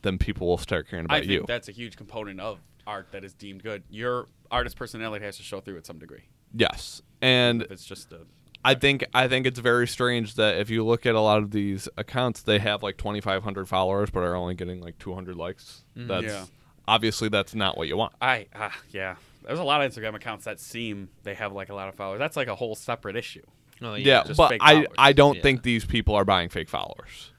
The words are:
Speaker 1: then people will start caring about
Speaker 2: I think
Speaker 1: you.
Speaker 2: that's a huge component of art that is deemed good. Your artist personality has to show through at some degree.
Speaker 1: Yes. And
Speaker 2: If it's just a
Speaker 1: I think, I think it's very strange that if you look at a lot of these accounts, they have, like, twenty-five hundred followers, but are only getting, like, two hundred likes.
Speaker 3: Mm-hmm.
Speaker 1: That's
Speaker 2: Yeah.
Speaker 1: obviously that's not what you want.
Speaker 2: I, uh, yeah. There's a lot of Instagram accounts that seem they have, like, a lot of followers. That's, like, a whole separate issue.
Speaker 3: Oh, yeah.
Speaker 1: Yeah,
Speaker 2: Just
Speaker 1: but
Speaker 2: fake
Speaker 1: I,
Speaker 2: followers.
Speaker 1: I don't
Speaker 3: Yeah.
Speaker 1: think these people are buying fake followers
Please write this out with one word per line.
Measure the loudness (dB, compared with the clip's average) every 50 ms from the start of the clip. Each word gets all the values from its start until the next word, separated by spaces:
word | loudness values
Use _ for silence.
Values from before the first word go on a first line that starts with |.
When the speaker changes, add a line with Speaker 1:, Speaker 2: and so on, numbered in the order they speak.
| -2
Speaker 1:
then | -2 0 0
people | -2 -2 -2 -4 0
will | 0 0 0
start | 0 -4 -4 -4 -4 _
caring | -8 -8 -4
about | -2 -2
Speaker 2:
I | -2
think | 0 0
Speaker 1:
you. | -2 -2 0
Speaker 2:
that's | -4 -6 -8 -8 -12
a | -16
huge | -14 -14 -16 -14
component | -18 -20 -14 -12 -10 -10 -10 -12 -10
of | -10 -10 -10 -12 -18 _ _ _ _
art | -10 -10 -10 -12 _ -16
that | -16 -16
is | -16 -20
deemed | _ -18 -18 -18 -14 -12
good. | -10 -10 -10 -12 -16
Your | -14 -6 -4 -4 -4 -4 -6 -10 _ _ _ _
artist | -4 -2 -2 -4 -8
personality | -12 -14 -12 -10 -10 -8 -8 -8 -8 -10
has | -10 -12 -12
to | -14
show | -12 -12 -12
through | -10 -12 -14 -14
at | -14
some | -18 -18 -18
degree. | -18 -20 -20 -20 -20 _ _ _ _ _ 0
Speaker 1:
Yes. | 0 2 2 2 -6 -12 -14 -14 -16 _ _ _ _ 4
And | 4 6 6 6 4 2 0 -2
Speaker 2:
If | -6
it's | -10 -18 -16
just | -16 -16 -16 -16 _ -20
a | -20 -20 _ _ _ _ _ _ 0 _
Speaker 1:
I | 4 4
think, | 6 4 2 2 2 -2 0 _
I | 2 2 2
think | 2 0 0
it's | -2 -4 0
very | 2 2 4 4 2 0
strange | 0 -2 0 0 0 0 -2 -4 0
that | 2 2 2 4 0
if | -2 -2
you | -2 0 2
look | 2 0 2 2
at | 2 4
a | 4
lot | 4 4 4 4
of | 2 0 -2
these | -2 -2 -2 -4 -6 -8 -10 -10
accounts, | -10 -12 -6 -4 -2 -2 -2 -4 -4 0
they | 2 2 2
have, | 2 0 -2 -2 -4
like, | -6 -6 -4
twenty-five | -6 -4 -4 -4 -2 -2 -2 -2 -2
hundred | -4 -8 -8 -6 -2
followers, | 0 2 2 2 2 0 0 0
but | 0 -2
are | -2 0 -2
only | -2 -4 -4 -6
getting, | -6 -8 -8 -8 -10 -12
like, | -16 -16 -14
two | -12 -10 -10
hundred | -10 -10 -12 -10
likes. | -10 -10 -10 -10 _ -16 -20 -20 -20 _ _ _
Speaker 3:
Mm-hmm. | -14 -8 -4
Speaker 1:
That's | -4 -4 -4
Speaker 2:
Yeah. | -4 -6 -8 -10 -14 _ _ _ _ _ _ _
Speaker 1:
obviously | 2 2 4 4 2 0 0 -2 0
that's | 0 0 0 -2 -4
not | -2 -2 -2 0 -2
what | -4 -4
you | -2
want. | -2 -2 -4 _ _
Speaker 2:
I, | 0 0 0 0 -2 _ _
uh, | -8 -8 -8 -8 -12 -16 _
yeah. | -10 -8 -8 -8 -8 -12 -18 _ -20 _ _
There's | -8 -6 -4
a | 0
lot | 0 2 2
of | 2 0
Instagram | -2 -6 -8 -8 -8
accounts | -8 -10 -10 -10 -10 -10
that | -12 -12 -12
seem | -14 -12 -10 -8 -6 -6 -6 -8 -10 -14 _ _ _
they | -12 -10
have, | -8 -8 -8 -8
like, | -8 -10 -10
a | -10
lot | -10 -10 -12
of | -10
followers. | -10 -8 -8 -6 -6
That's, | -6 -6 -4
like, | -6 -6 -6
a | -6
whole | -6 -6 -8 -8
separate | -10 -6 -8 -8 -6 -6 -8 -8
issue. | -8 -8 -8 -16 -18 -20 _ _ _ _ _ _ _
Speaker 3:
Oh, | -12 -10 -8
yeah. | 0 4 6 6 6
Speaker 1:
Yeah, | 6
Speaker 2:
Just | 4 6
Speaker 1:
but | 6 6 6
Speaker 2:
fake | 6 6 8
Speaker 1:
I, | 10 10
Speaker 2:
followers. | 10 8 2 4 6
Speaker 1:
I | 8 8 10
don't | 10 8 8 6
Speaker 3:
Yeah. | 4 2
Speaker 1:
think | 2 2 2 0
these | 0 0 0 0
people | 0 -2 0 2 2 2
are | 2 4
buying | 4 4 2 2 -2
fake | -4 -6 -8 -4
followers | -6 -6 -6 -6 -10 -16 -16 -18 -18 -20 -20 -20 -20